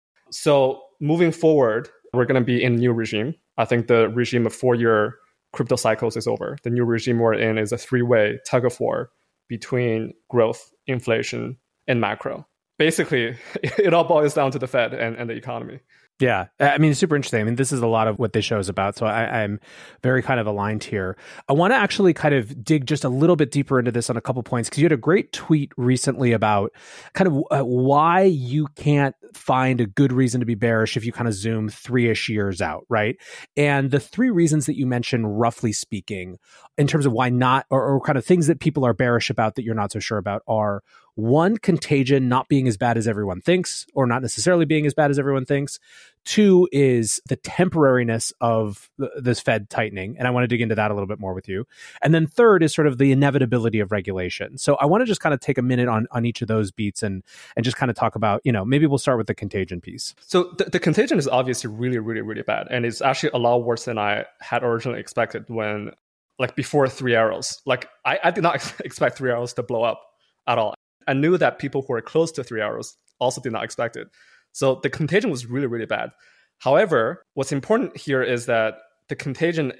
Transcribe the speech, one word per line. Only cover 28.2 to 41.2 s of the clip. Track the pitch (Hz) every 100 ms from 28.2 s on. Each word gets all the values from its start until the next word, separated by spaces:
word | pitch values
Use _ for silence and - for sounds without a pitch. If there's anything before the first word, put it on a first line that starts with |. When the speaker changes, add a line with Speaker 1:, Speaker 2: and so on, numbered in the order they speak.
Speaker 2:
you | 190 156 123 147 147 -
can't | 147 147 139 - -
find | - - 131 131 123
a | 110
good | 98 139
reason | 127 131 123
to | 117
be |
bearish | 110 120 113 110 -
if |
you | 113
kind | - 117
of |
zoom | 98 110 113 107
three-ish | - - 127 117 107 -
years | 107 98 90
out, | 95 78 -
right? | 113 107 - - - - -
And | 143 139 135
the | 139
three | - - 254
reasons | 185 170 156 147
that | 147
you | 127
mentioned, | 120 120 120 107 104
roughly | 117 - 117
speaking, | 104 - 101 - 101 90 90 _ - - -
in | 143
terms | 156 139
of |
why | 113 123
not, | 123 127 131 -
or, | 135
or | 123 139
kind | 139 139
of |
things | - 180 151
that | 147
people | 160 143
are | 127
bearish | 113 127 117 -
about | 120 110 117
that |
you're | 113
not | 110 101
so | 107
sure | - 107
about | 98 101 -
are, | 110 107 101 - _ _
one, | -